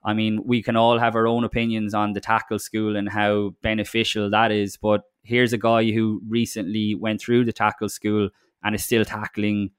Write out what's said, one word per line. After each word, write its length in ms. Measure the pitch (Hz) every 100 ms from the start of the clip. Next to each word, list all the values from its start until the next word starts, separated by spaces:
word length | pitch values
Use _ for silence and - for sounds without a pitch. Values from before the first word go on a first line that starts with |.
I 120 | 104
mean, 260 | 107 110 107
we 180 | 123 123
can 140 | 101 113
all 220 | 117 117
have 160 | 117
our 120 | 113 113
own 180 | 117
opinions 480 | 113 120 113 110 107
on 220 | 107 104
the 60 | 101
tackle 380 | - 113 - 107
school 380 | - 110 107 104
and 120 | 101
how 460 | 104 104 104 101 -
beneficial 680 | 113 110 104 113 110 110 101
that 200 | 107 113
is, 280 | 107 101 -
but 240 | 107 104 - _
here's 280 | - 120 123
a 60 | 117
guy 320 | 117 113 113
who 320 | 107 110 107 110
recently 680 | 113 117 - 90 107 107
went 260 | 104 107 107
through 240 | - 120
the 80 | 120
tackle 380 | - 107 - 104
school 400 | - 107 104 98 _ _ _
and 100 | 104
is 80 | 107
still 220 | - 117
tackling 680 | 107 107 104 - 104 104 98